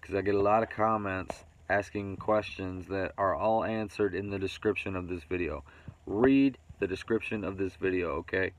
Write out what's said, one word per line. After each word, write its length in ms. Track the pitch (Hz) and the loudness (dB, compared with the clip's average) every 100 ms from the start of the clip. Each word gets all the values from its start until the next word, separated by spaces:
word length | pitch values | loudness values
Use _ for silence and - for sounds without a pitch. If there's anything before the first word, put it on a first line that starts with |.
'Cause 120 | - | -2
I 60 | 98 | -2
get 140 | 95 | 2
a 80 | 101 | 4
lot 200 | 101 107 | 6 4
of 60 | 113 | 2
comments 760 | - 110 110 101 95 90 - - - - | 0 2 2 0 -4 -6 -12 -16 -20 0
asking 480 | 98 98 104 98 92 | 0 0 -4 -6 -6
questions 720 | - 107 104 - 95 92 87 | 2 2 2 -6 -6 -6 -6
that 260 | 95 90 - | -4 -4 0
are 180 | 98 | 0
all 300 | 80 104 110 | 2 2 2
answered 500 | 98 110 107 - 104 | 0 -2 -4 0 0
in 140 | 87 101 | 0 -4
the 100 | 98 | -4
description 580 | 95 - 107 98 - 92 | -4 -2 -2 0 -2 -6
of 120 | 90 | -4
this 160 | 90 | -8
video. 400 | - 92 85 73 - - - - | -4 -2 -2 -4 -12 -18 -18 -16
Read 540 | - 98 127 135 139 123 - - | -4 4 6 6 4 0 -18 -6
the 80 | 95 | -4
description 560 | 95 - 110 - 107 | -4 -2 -2 -2 -4
of 140 | 98 98 | -4 -2
this 200 | 95 - | -4 -2
video, 340 | 95 92 87 73 | -2 0 0 -4
okay? 360 | 85 95 92 | -4 -2 -2